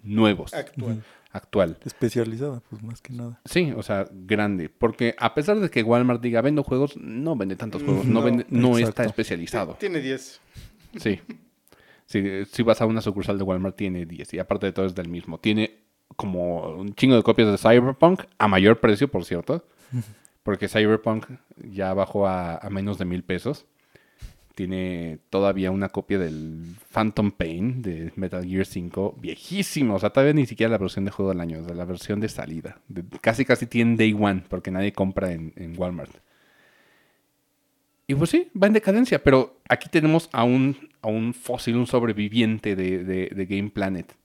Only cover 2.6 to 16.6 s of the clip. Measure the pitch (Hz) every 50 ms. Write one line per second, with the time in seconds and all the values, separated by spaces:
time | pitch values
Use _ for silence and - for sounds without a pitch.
2.6 | _ _ 113 107 107 113 117 - _ - 127 120 120 120 117 _ _ - - 175
3.6 | 180 147 117 110 104 - 107 98 98 - - 95 92 92 107 104 107 104 101 90
4.6 | 80 73 _ _ 123 113 110 - 120 117 - - 123 135 - 151 147 185 208 220
5.6 | 196 156 - 123 107 113 117 120 123 127 120 117 120 123 117 113 117 143 151 147
6.6 | 139 - 127 127 143 139 - - - - 110 120 147 165 160 117 98 95 95 -
7.6 | 117 107 101 104 - - - 95 110 127 110 117 - 123 120 120 - - 139 117
8.6 | 123 127 120 117 120 113 104 - 120 107 - - 110 - 92 85 85 - - 113
9.6 | 95 80 - - 208 196 175 156 131 131 135 131 - - - - _ _ _ -
10.6 | - - _ _ _ - - 220 - 113 98 87 - - - - _ _ _ _
11.6 | _ _ _ _ _ _ _ _ _ _ - 104 98 98 95 95 98 - - -
12.6 | 113 113 110 - 117 110 110 113 104 110 95 98 90 98 104 98 98 95 92 90
13.6 | 92 95 92 - 101 95 92 90 87 82 87 78 - - - 87 90 - 98 98
14.6 | 104 98 87 - 95 95 87 92 87 85 87 87 85 - 82 - - 110 107 107
15.6 | 110 - - _ _ _ _ _ _ _ - - - 98 92 90 87 87 87 85